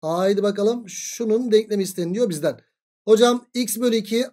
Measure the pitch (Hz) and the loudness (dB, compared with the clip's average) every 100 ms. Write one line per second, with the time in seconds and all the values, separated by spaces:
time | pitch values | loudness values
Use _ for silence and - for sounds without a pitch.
0 | 156 170 190 202 202 202 208 247 202 - | -4 0 0 2 0 0 0 -2 -6 -14
1 | - - 226 220 247 214 214 208 190 185 | -10 -6 -2 0 2 2 2 -4 -4 -4
2 | 170 196 233 151 151 123 _ _ _ _ | -4 -2 -2 -2 -4 -6 _ _ _ _
3 | - 214 240 247 - 240 240 220 247 226 | 2 6 6 2 -4 -4 -4 -2 0 0
4 | 214 226 254 | 0 -2 -2